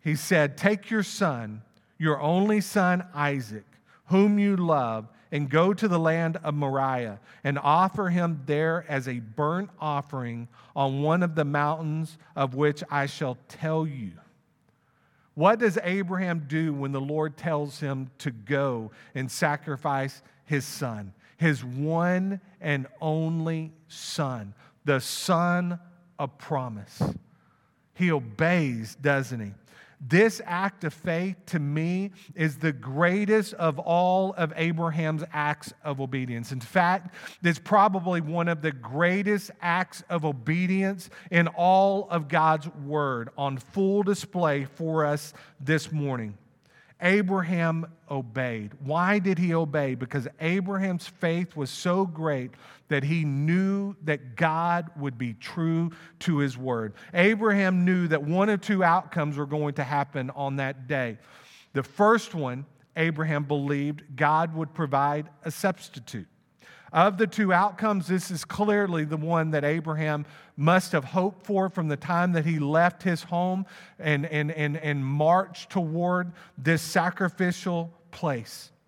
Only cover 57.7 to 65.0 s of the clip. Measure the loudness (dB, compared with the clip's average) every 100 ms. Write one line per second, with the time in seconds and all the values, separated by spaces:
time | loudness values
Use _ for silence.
57.7 | 4 4 4 2 0 2 2 2 0 0
58.7 | 2 4 4 0 -2 -2 -2 -4 -2 -2
59.7 | -2 -2 -2 -2 -4 -6 -6 -4 -2 -4
60.7 | -6 -4 -2 -2 -8 -18 -20 -20 -20 _
61.7 | -6 -6 4 6 6 2 -6 -6 -6 -12
62.7 | _ _ -2 0 0 0 0 0 -2 0
63.7 | -2 -2 -6 -12 0 2 4 2 -2 -6
64.7 | -4 0 2